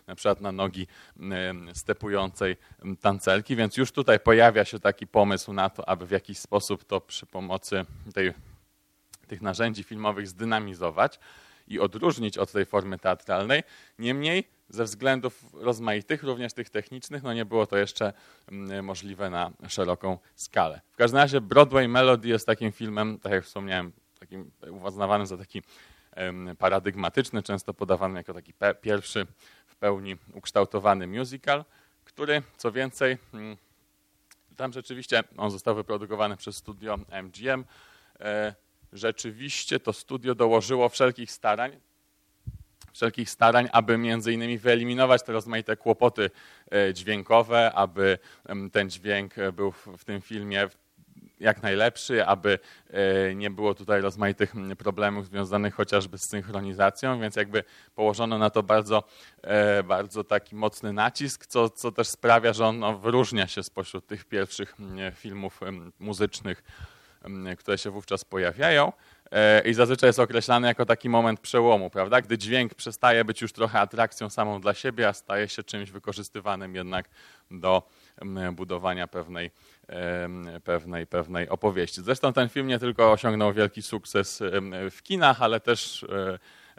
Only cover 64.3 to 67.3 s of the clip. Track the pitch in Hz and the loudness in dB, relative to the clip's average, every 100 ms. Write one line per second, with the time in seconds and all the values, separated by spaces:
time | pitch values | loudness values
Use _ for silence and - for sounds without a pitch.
64.3 | 101 98 - 98 - 98 95 95 90 107 | -4 -4 -6 -12 -12 -14 -10 -10 -10 -14
65.3 | 101 95 - 95 95 85 - 104 98 104 | -10 -12 -10 -12 -12 -16 -14 -8 -2 -4
66.3 | - 101 90 _ - - _ _ _ - | -4 -8 -10 _ -20 -20 _ _ _ -16